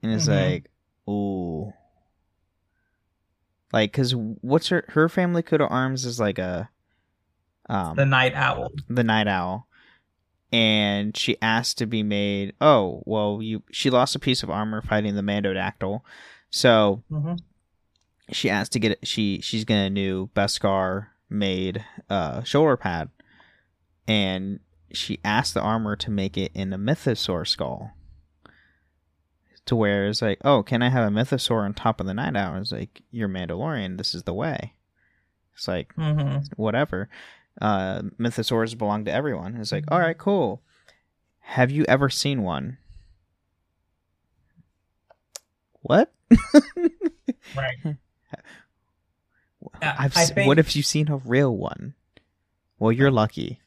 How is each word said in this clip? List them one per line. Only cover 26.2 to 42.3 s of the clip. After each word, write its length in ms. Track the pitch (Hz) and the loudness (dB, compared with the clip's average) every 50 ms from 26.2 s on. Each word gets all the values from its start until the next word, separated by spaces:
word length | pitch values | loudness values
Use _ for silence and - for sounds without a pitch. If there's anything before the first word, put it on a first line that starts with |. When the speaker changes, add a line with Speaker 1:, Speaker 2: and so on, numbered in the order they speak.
| 95 98 - - | -2 -2 -2 -4
Speaker 1:
it 140 | 95 - - | -6 -4 -4
in 200 | - 98 95 98 | -6 -6 -4 -4
a 40 | 95 | -4
mythosaur 680 | 101 113 147 - - 139 120 - - - 95 85 80 - | 0 -2 -2 0 0 -2 -2 -2 -2 -4 -2 -4 -2 -4
skull. 460 | - - 73 65 62 50 - 107 - - - - - - _ _ _ _ _ - _ _ _ _ _ _ _ _ _ _ _ _ _ _ _ _ _ _ _ _ _ - _ - | -4 -4 -4 -6 -6 -8 -12 -16 -18 -20 -20 -20 -20 -20 _ _ _ _ _ -20 _ _ _ _ _ _ _ _ _ _ _ _ _ _ _ _ _ _ _ _ _ -18 _ -2
To 100 | 127 113 | 0 2
where 300 | 110 101 101 101 98 101 | 2 2 2 2 2 0
it's 120 | 107 - | 0 0
like, 180 | - 110 101 - - | 0 -2 -2 0 2
"Oh, 180 | 135 143 123 | 4 4 4
can 200 | 101 - 131 117 123 | 4 2 0 2 2
I 60 | 123 | 2
have 180 | 127 127 117 104 | 2 2 2 2
a 80 | 101 | 2
mythosaur 480 | 107 120 131 - 127 - - 120 113 104 | 0 0 0 0 -2 0 0 0 0 0
on 100 | 101 101 | -2 -6
top 280 | - - 117 110 - | -2 -2 -2 -2 -2
of 40 | 95 | -4
the 80 | 95 95 | -6 -4
Night 220 | 107 135 - - | -4 -4 -2 -2
Owl?" 220 | 101 98 92 - 92 | -2 -2 -2 -4 -6
It's 140 | 101 107 - | -8 -6 -8
like, 280 | 110 117 117 _ - _ _ | -8 -8 -10 _ -20 _ _
"You're 180 | - 117 110 101 | -8 -4 -4 -4
Mandalorian. 680 | 95 92 90 85 85 87 120 156 156 127 101 92 92 92 | -4 -4 -6 -6 -6 -4 -4 -4 -4 -4 -4 -6 -6 -6
This 160 | 101 - - | -6 -6 -6
is 100 | 87 - | -6 -6
the 100 | - 87 | -6 -4
way." 400 | 98 120 165 139 - - - _ _ _ _ _ _ _ _ _ _ _ _ _ _ _ _ _ | -4 -4 -4 -4 -6 -8 -10 _ _ _ _ _ _ _ _ _ _ _ _ _ _ _ _ _
It's 140 | - - - | -10 -6 -4
like, 260 | 95 90 69 _ - | -4 -4 -6 _ -8
Speaker 2:
Mm-hmm. 520 | - 160 156 151 151 143 139 139 143 143 143 - - | -4 -2 0 0 0 0 0 -2 -2 -4 -6 -6 -4
Speaker 1:
whatever. 500 | 107 110 104 123 147 151 - 92 98 - - - - - - _ _ _ _ - | -2 -2 0 0 0 0 -2 -6 -6 -8 -10 -20 -20 -20 -20 _ _ _ _ -4
Uh, 400 | - 107 104 95 95 95 95 - - 101 - _ | -2 0 0 0 0 -2 -4 -6 -6 -8 -6 _
mythosaurs 580 | 117 120 117 - 110 - 127 113 113 113 113 113 | -4 -4 -2 -2 -4 0 0 0 0 -2 -4 -4
belong 280 | 113 104 104 107 107 | -2 -2 -2 -2 -2
to 80 | 104 - | -2 -2
everyone. 420 | 113 143 151 120 82 82 92 113 | -2 -2 -2 -4 -6 -6 -8 -10
It's 160 | 120 107 104 | -8 -6 -6
like, 140 | - 151 151 - | -4 -4 -4 0
"All 120 | 160 180 | 0 0
right, 160 | 175 165 165 - | 0 0 -2 -2
cool. 440 | - 202 202 196 151 107 95 - _ _ _ _ _ - _ _ _ _ _ _ _ _ _ _ | -2 0 2 2 2 0 -2 -6 _ _ _ _ _ -20 _ _ _ _ _ _ _ _ _ _
Have 320 | _ - - - 127 123 | _ -8 2 2 2 2
you 140 | 139 151 151 - | 4 0 2 4
ever 220 | 123 135 143 135 | 4 4 4 0
seen 320 | - - - 143 | 0 0 -2 -2